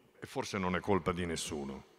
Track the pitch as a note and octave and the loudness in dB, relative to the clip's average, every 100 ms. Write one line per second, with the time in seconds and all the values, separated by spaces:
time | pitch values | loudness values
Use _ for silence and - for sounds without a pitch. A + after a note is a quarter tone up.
0 | - - - C3+ A#2 G#2 F2+ F2+ - F#2+ | -20 -16 -8 -6 -2 0 2 2 4 4
1 | F#2 F2 F2 D#2+ - D#2 C#2 C2+ - | 4 0 0 -2 -4 -4 -6 -8 -12